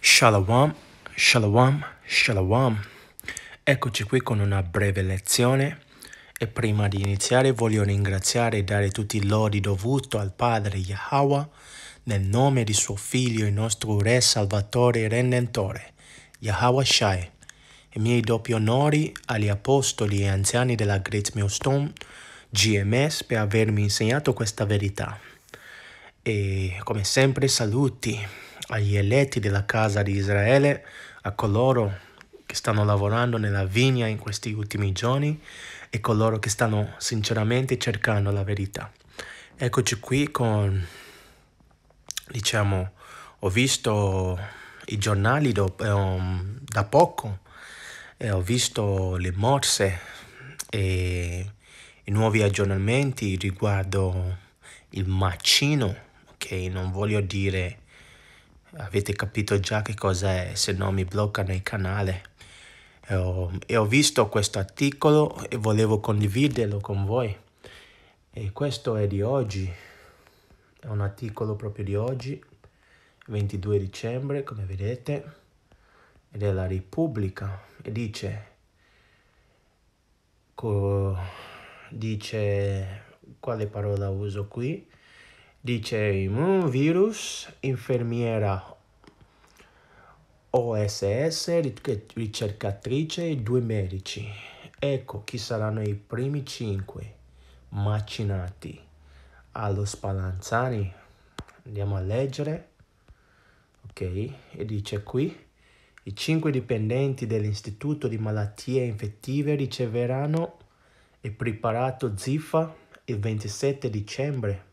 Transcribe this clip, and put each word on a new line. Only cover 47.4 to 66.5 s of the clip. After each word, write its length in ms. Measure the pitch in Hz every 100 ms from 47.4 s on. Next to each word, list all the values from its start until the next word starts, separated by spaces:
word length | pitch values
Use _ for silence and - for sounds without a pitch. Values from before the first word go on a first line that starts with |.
| - - - - - - - -
e 160 | 117
ho 80 | 95
visto 760 | 90 123 - - 104 95 92 92
le 160 | 90
morse 640 | 90 113 139 - - 98 90 - - - - - - -
e 840 | 104 95 92 90 90 87 90 95 - - - - - -
i 60 |
nuovi 300 | 104 110 107
aggiornamenti 920 | 104 98 98 95 101 123 139 127 104 92
riguardo 1040 | 101 90 107 98 95 98 92 92 90 92 - _ - - _
il 160 | - 95
macino, 840 | 95 95 92 - - 143 147 104 - - _ -
ok? 200 | - -
Non 400 | 95 90 92 92
voglio 280 | 92 107 104
dire, 600 | 95 98 95 92 90 - - - - - - - _ - _ 165
avete 340 | 107 101 98
capito 480 | 101 101 - 101 101
già 220 | 95 107
che 140 | 107 104
cosa 360 | 101 90 98
è, 220 | 92 92 98
se 160 | -
no 200 | 92 98
mi 120 | 98
bloccano 500 | 90 101 104 107 92
il 80 | 92
canale. 600 | 95 107 95 98 95 92 - _ - - - - - _ -
E 100 | 95
ho, 360 | 92 92 90 90 -
e 100 | 117
ho 100 | 107
visto 440 | 135 147 - 107
questo 300 | 110 104 104
articolo 840 | 95 - 139 - 156 151 151 - -
e 80 | 120
volevo 420 | 110 107 110 107
condividerlo 800 | 104 107 104 104 147